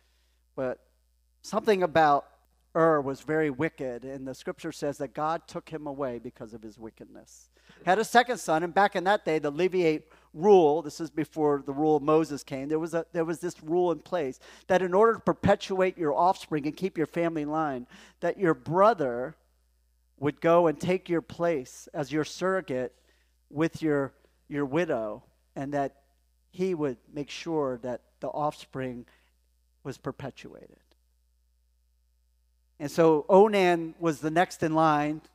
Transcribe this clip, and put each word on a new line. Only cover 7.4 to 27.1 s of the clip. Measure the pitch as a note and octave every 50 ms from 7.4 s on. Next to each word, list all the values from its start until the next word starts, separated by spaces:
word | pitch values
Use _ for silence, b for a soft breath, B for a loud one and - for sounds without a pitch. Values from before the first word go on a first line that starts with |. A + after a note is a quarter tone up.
| _ _ b b b b b b -
Had | E3+ F#3 G3+
a | A3+
second | - - A#3 B3 B3 B3 F#3
son, | - - D#3+ D#3+
and | E3+ F3 D#3+
back | G3 G3+ G3+ -
in | G3 E3+
that | F#3 G#3 G#3+ -
day, | E3 D#3 D#3
the | D3 D3
Levite | C#3+ D3+ F3+ F#3 F3 F#3 F3 D#3+ D#3 D#3 - b b b b b
rule, | - D#3 D#3+ G#3+ G3+ F#3 E3 D3 C#3+ E3 D3+
this | D3 - -
is | E3 D3
before | - D#3+ D3+ - - D#3+ D3+ D3 C#3+ C#3 C3
the | C#3+ C3+
rule | C#3 D#3 D#3 D#3 D3
of | C3+
Moses | D3+ D#3 D#3+ D#3+ D3 D3 B2+ -
came, | - C#3+ C3+ C3+ C#3+
there | D#3 D#3
was | D#3+ E3 D3+
a, | E3 D#3+ - -
there | F3 E3
was | D#3+ F3 C#3+
this | - F3 - - D#3
rule | D#3 E3 F3+ F3+ F3
in | D#3+ D3+
place | - - - F3+ D3+ C3 C3+ - B B B B B -
that | F#3+ F3+ F#3
in | F3+ F3
order | G3 A3 A3+ A3
to | F#3
perpetuate | - - E3 - - F#3+ G3+ - - - G3 F#3 F#3 F#3 F#3 -
your | E3+ D3 -
offspring | - F3 F3+ F#3+ - - - D#3+ D3+ C3 D3+
and | D3+ -
keep | F3 G3 - -
your | D3+ -
family | - F3 E3+ E3+ E3 D#3 D3
line, | D3 D3+ D#3 D#3+ D3+ C3+ A#2+ B2 B B B B B B B
that | - E3+ D#3+ -
your | G3+ E3 D#3
brother | C3 B2 C#3 D#3 F3+ G3 G#3+ A#3 F3+ D3 B2+ A#2+ A#2+ B2+ C#3 D#3+ _ _ _ _ _ _ _ _ _ _ _ _ _ _ _ _ _
would | C#3 D3 C#3 -
go | - E3 E3+ F3 F3 D#3+
and | D3 C#3+
take | - F3 F#3 F#3+ - -
your | E3+ D#3+
place | B2+ - - - E3+ E3+ E3+ C#3 B2+ - - - - - -
as | E3+ C#3+ B2
your | C#3 D#3 D3+
surrogate | - - - F3+ F#3 F#3+ F#3+ D#3 - C3+ B2+ B2 A#2+ - _ _ _ _ _ _ _ _ _ _ _
with | - C#3+ D#3+ D#3+ - -
your, | D#3+ D#3 D3 C#3+ C#3 B2+ - _ _ _ _ _ _ -
your | D3+ C#3+ C#3+
widow, | C3 C3 D#3+ F3+ D#3+ D3 A#2 A2 G#2+ G#2+ A#2 - _ _ _ _ _ _
and | D3 C#3 C3+ D3
that | C#3+ C#3+ C3+ - _ _ _ _ _ _ _ _ _ _ _
he | _ - F#3 F#3+ F3+
would | D#3 D3+ C#3 B2 - _ _